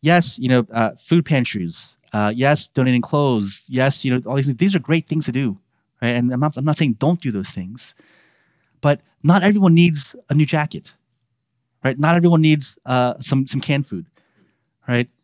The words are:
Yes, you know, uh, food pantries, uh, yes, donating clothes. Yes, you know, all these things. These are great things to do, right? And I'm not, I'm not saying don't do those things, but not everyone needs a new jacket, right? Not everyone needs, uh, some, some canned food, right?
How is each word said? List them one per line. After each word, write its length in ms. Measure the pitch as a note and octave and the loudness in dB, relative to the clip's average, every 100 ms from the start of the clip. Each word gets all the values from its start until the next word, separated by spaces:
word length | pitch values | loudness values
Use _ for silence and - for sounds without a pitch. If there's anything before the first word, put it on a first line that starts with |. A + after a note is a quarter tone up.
Yes, 360 | D3 F3 E3+ - | 4 4 2 -4
you 120 | B2+ | 0
know, 180 | B2+ A2+ | 0 0
uh, 200 | A2+ A2+ | -2 -2
food 340 | - - E3+ - | -4 0 0 2
pantries, 720 | C#3 A#2+ G#2+ F2 E2 - _ _ | 0 0 -4 -8 -8 -14 _ _
uh, 180 | G#2+ G#2 A#2 | -2 -2 0
yes, 320 | C3+ D3 - | 0 0 -2
donating 340 | - B2+ B2 | -2 0 0
clothes. 600 | A#2 D3 C#3+ A#2+ G2 - - | 0 0 0 0 -2 -8 -8
Yes, 380 | B2+ C3+ - C3+ | 0 0 0 -2
you 80 | |
know, 80 | B2+ B2 | -2 -2
all 60 | C#3 | -4
these 100 | C#3 | -2
things. 120 | B2 | 0
These 180 | F#3+ F#3+ | 0 0
are 40 | |
great 280 | C#3 E3 - | 0 -2 -2
things 180 | D#3+ D3+ | -4 -4
to 60 | |
do, 260 | B2+ C3+ F#2+ _ _ _ _ | -4 -4 -6 _ _ _ _
right? 100 | A#2+ | -2
And 220 | A#2+ B2 | 0 0
I'm 80 | B2 | 0
not, 160 | D3+ C3+ | -2 -2
I'm 80 | C#3+ | -2
not 120 | D3 | 0
saying 200 | D3+ A2 | -2 0
don't 200 | C#3+ F3 | 0 0
do 120 | C#3 | -2
those 180 | G#2 G2 | -6 -8
things, 460 | - F#2 A#2 - - _ _ _ _ _ _ _ _ | -10 -12 -12 -14 -14 _ _ _ _ _ _ _ _
but 200 | D3 C#3+ _ _ | -2 -2 _ _
not 180 | D3 F#3 | 2 4
everyone 320 | F#3+ G#3 F#3+ | 4 4 4
needs 420 | E3 F3 D3+ - - _ | 6 4 2 -6 -10 _
a 60 | D3 | 0
new 100 | D3+ | 0
jacket, 480 | D#3+ D3+ - - _ _ _ _ _ _ _ _ _ | 0 -4 -8 -18 _ _ _ _ _ _ _ _ _
right? 140 | - C3 | -6 0
Not 180 | D3+ F3 | 2 4
everyone 260 | F3 E3+ | 4 4
needs, 360 | D#3 D3+ C#3 - - | 4 2 0 -10 -4
uh, 300 | B2+ B2 - | 0 0 -2
some, 280 | - C3+ C3+ | -2 -2 -2
some 140 | C#3 | -6
canned 260 | B2+ C#3+ C#3 | -4 -4 -4
food, 180 | F#2+ E2 _ _ _ _ _ _ _ - | -8 -12 _ _ _ _ _ _ _ -4
right? 220 | A#2+ A#2+ _ | -2 -2 _